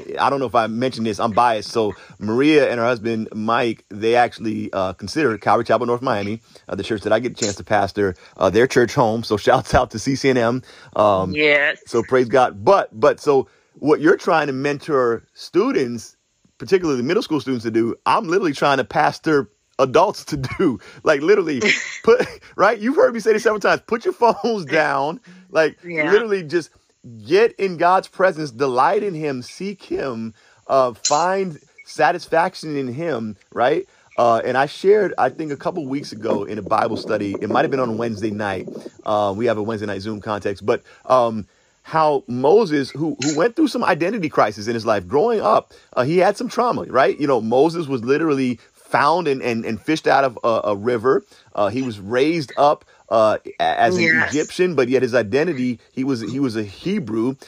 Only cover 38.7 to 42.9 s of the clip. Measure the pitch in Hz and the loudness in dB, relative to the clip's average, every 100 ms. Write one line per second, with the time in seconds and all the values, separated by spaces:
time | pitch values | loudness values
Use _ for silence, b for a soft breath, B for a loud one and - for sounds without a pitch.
38.7 | B B B - 104 101 98 120 107 104 | B B B -4 0 0 0 0 0 -4
39.7 | 107 104 98 107 104 113 104 101 98 104 | -6 -6 -6 -8 -8 -6 -4 -4 -4 -2
40.7 | 117 b b - 127 117 110 92 _ _ | -4 b b 0 2 2 -2 -10 _ _
41.7 | _ - 160 151 139 - 123 139 214 190 | _ -6 0 2 0 -4 0 4 4 4
42.7 | 147 131 | 0 -2